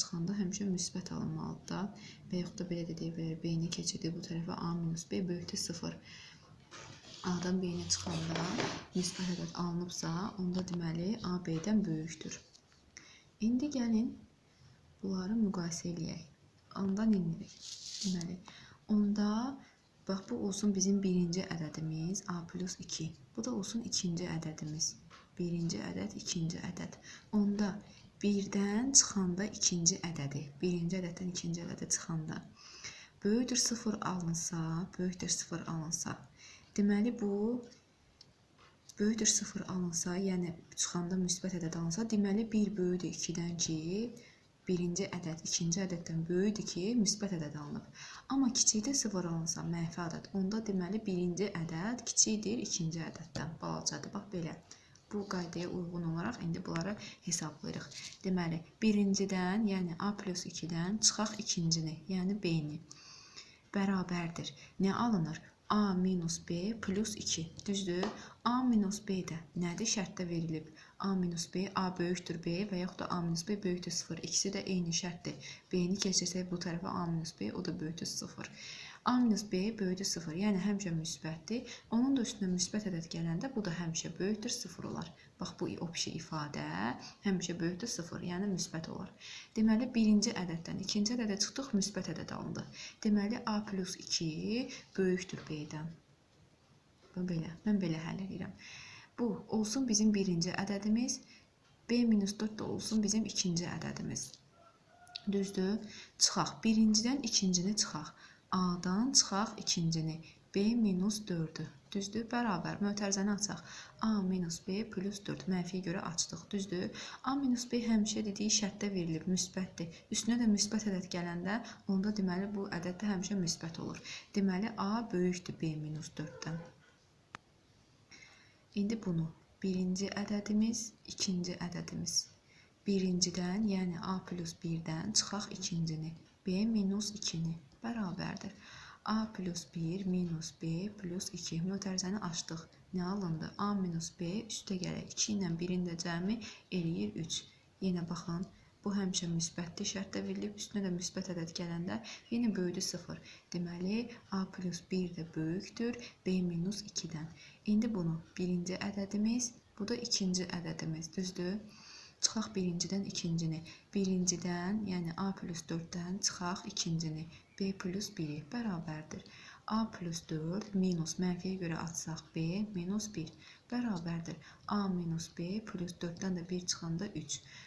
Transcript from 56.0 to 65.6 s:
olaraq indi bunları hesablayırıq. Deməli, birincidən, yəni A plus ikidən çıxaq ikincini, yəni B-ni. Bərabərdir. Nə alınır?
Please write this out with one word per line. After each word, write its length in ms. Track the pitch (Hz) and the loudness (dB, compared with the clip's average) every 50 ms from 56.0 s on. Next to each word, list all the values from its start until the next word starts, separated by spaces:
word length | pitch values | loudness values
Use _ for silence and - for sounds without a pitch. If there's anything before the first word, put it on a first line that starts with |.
| 170 165 165 | -2 0 0
olaraq 260 | 165 180 220 240 - | 0 -2 -2 -4 -2
indi 240 | 185 165 165 180 185 | -2 -2 -2 -2 -2
bunları 300 | - 165 165 170 196 214 - - - - - - 185 | -2 -2 -2 -2 -2 -4 -6 -8 -12 -14 -10 -4 -2
hesablayırıq. 580 | 170 - 165 151 147 - - 165 - - - - - - - - - - - | -2 -2 -2 -4 -6 -8 -8 -6 -6 -6 -8 -8 -12 -12 -12 -12 -14 -4 -2
Deməli, 400 | 190 185 180 175 165 165 165 - - - - | 0 2 2 2 0 0 -2 -4 -8 -6 2
birincidən, 840 | - 220 202 208 202 196 196 196 196 196 190 185 180 180 190 220 226 202 | 4 6 6 6 6 4 4 4 2 2 2 2 2 2 2 2 2 2
yəni 300 | 196 190 180 170 165 165 | 2 2 0 0 -2 -2
A 160 | 202 202 208 - | -2 -2 -2 -2
plus 300 | - 190 175 175 - 185 | -4 -4 -4 -4 -4 -6
ikidən 520 | - - - 170 175 165 170 180 214 220 - | -8 -6 -4 -2 0 0 0 0 2 4 4
çıxaq 300 | - - - 214 214 - - 208 | 4 4 4 0 -2 -2 -4 -2
ikincini, 560 | - - 185 165 165 160 165 160 156 160 160 - - | -2 0 2 4 2 2 2 0 -2 -4 -6 -4 -2
yəni 300 | 185 185 180 190 202 214 - | 0 0 2 2 0 2 2
B-ni. 360 | 175 165 160 147 151 151 165 - - - - - - - - - - - - - - - - - - - | 2 2 2 2 0 -4 -8 -10 -12 -18 -18 -18 -18 -18 -18 -18 -18 -18 -18 -18 -18 -20 -20 -20 -4 0
Bərabərdir. 760 | 202 196 196 196 185 180 180 180 175 170 165 170 - - - - - - - - - | 0 2 4 4 2 2 0 0 -2 -2 -2 -4 -4 -6 -8 -8 -12 -18 -20 -2 2
Nə 160 | 180 196 190 | 4 4 4
alınır? 460 | - 233 240 220 185 160 151 160 160 - - - _ | 4 4 4 4 4 4 2 0 -6 -10 -14 -20 _